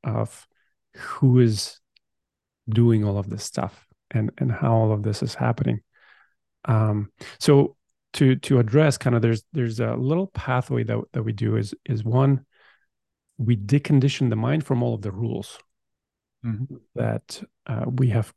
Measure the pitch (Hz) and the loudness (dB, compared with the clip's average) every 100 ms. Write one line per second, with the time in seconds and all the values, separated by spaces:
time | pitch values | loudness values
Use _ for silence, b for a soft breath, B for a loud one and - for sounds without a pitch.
0 | 143 110 113 - _ _ _ _ _ - | -4 -4 -6 -10 _ _ _ _ _ -18
1 | - - 135 123 117 104 - - _ _ | -14 0 4 6 6 2 -6 -12 _ _
2 | _ _ _ _ _ _ - 110 117 110 | _ _ _ _ _ _ -2 4 4 4
3 | 104 101 101 - - - - - _ _ | 2 -2 -6 -8 -8 -6 -6 -10 _ _
4 | _ - 120 - 135 107 131 113 110 104 | _ -2 -2 -2 -2 0 2 2 2 0
5 | 104 104 127 - 120 113 123 110 _ b | -2 -4 -6 -2 -2 0 -2 -2 _ b
6 | b b b b _ _ - 110 110 104 | b b b b _ _ 0 2 2 0
7 | 104 _ B B - 139 139 - _ _ | -4 _ B B 4 4 4 -4 _ _
8 | _ - 135 131 - 131 110 131 151 - | _ 2 2 2 2 2 4 4 4 2
9 | 131 120 113 113 _ 147 117 110 113 120 | 0 2 2 0 _ -4 -4 -2 -4 -2
10 | 127 165 190 - - 127 - 123 110 110 | -2 -2 -4 -8 -4 -4 -2 -4 -2 -4
11 | - 123 110 104 110 110 104 - - 117 | -4 -6 -6 -4 -2 -2 -4 -10 -6 -4
12 | 107 120 135 135 _ b b b b _ | 0 2 2 0 _ b b b b _
13 | _ _ _ - 110 113 101 143 - 147 | _ _ _ -6 -2 -2 2 0 4 2
14 | 139 - 127 113 117 156 147 127 131 110 | 2 0 -2 0 -2 -2 -2 -2 -2 -4
15 | 101 92 117 - - - _ _ _ _ | -8 -6 -6 -6 -10 -18 _ _ _ _
16 | _ _ _ _ 120 107 135 - _ - | _ _ _ _ -8 -8 -8 -12 _ -6
17 | 113 110 _ - - _ - 110 - 127 | -4 -4 _ -18 -18 _ -8 -6 -4 0
18 | 127 107 104 | 0 0 -4